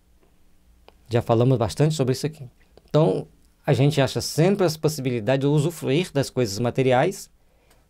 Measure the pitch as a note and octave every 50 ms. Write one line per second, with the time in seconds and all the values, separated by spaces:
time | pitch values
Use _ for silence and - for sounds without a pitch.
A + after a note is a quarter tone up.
0 | _ _ _ _ _ _ _ _ _ _ _ _ _ _ _ _ _ - - _
1 | _ - A#2 A#2+ - - A#2 A2+ A#2+ C3 C3 A2 A#2 G#2+ - - D3+ D#3 D#3 D#3+
2 | C3 A#2+ C3 - - D3 D#3 - C3+ A#2+ - _ _ _ _ - _ - - D3
3 | D#3+ F#3 F#3 D3 B2+ - _ _ _ _ _ _ _ - C#3+ A#2 C#3 D3 D3 C#3
4 | C3+ B2 - A#2 - - - D3 D#3+ F#3+ G3+ G3+ F#3 D#3+ D#3 - - D3+ D#3 -
5 | B2+ C3 B2 A#2+ G2+ B2 C3+ C3+ C3+ C#3+ D3 D#3 D#3 E3+ E3+ - C#3 B2+ C3 D#3+
6 | F#3 - - C#3 C3 - - B2+ B2 G#2+ G2 G#2+ A#2+ A#2+ - - C3 B2+ B2 B2
7 | D3+ F#3 - - - - _ _ _ _ _ _ _ _ _ _ _ _